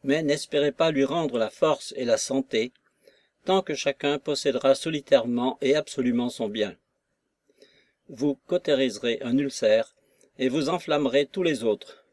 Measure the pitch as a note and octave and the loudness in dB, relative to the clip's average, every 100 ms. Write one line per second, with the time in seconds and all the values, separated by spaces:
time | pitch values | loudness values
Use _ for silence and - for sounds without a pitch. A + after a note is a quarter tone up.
0 | C#3 D3 D#3 D3+ - D3 C#3+ B2+ E3 D3 | 0 -2 0 -2 -2 -2 -2 0 0 2
1 | C3+ E3 D#3 A#2 G#2+ - D#3+ C#3+ - - | 0 0 -2 -2 -4 0 0 0 -4 -8
2 | A#2+ A2 - C3+ C3 A2+ B2 _ _ _ | -2 0 0 -4 -2 -2 -2 _ _ _
3 | _ _ _ _ - F#3+ F#3 D3 - C#3 | _ _ _ _ 0 0 0 -4 -4 -2
4 | D3 C#3+ - C#3+ D3 B2 C3+ C3+ E3 D#3 | -2 -2 -4 -2 0 2 2 2 2 -6
5 | - D3 A2+ A#2+ B2 - C3+ D3 - - | 2 2 4 0 -2 -2 0 0 0 -2
6 | B2 A#2+ A#2+ - A2 G#2+ G2+ E2+ _ _ | 0 0 -2 -4 -6 -2 -4 -4 _ _
7 | _ _ _ _ _ _ - _ _ _ | _ _ _ _ _ _ -20 _ _ _
8 | _ A2 C#3+ C#3 _ - - C#3 C3 G2+ | _ -4 -2 -2 _ -4 0 2 2 0
9 | A#2+ A2+ A#2+ B2+ C#3+ - A2 A2 A2+ _ | -4 -4 0 0 0 0 4 4 2 _
10 | _ _ _ - C3 C#3 C#3+ E3+ - D3 | _ _ _ -4 -2 0 0 -2 0 0
11 | C3+ C3 D3 - F3 C#3 A2+ G#2 - - | 2 2 0 -2 -2 0 0 -2 -4 -20
12 | _ | _